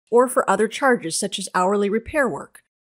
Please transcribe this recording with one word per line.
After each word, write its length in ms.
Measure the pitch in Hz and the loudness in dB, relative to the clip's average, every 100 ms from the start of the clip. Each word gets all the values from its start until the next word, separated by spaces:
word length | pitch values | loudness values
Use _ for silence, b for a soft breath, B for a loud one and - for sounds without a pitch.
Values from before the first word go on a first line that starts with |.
| _ | _
or 160 | 233 254 | 2 4
for 240 | 254 - | 2 0
other 160 | 196 220 | 2 0
charges 480 | - 277 240 165 | 0 2 2 0
such 240 | 160 196 - | -4 -4 -6
as 100 | 190 | -4
hourly 340 | 180 180 202 202 | 0 0 2 0
repair 400 | 220 226 311 247 | -2 -2 -2 -2
work. 360 | 185 - - _ _ _ | -4 -10 -20 _ _ _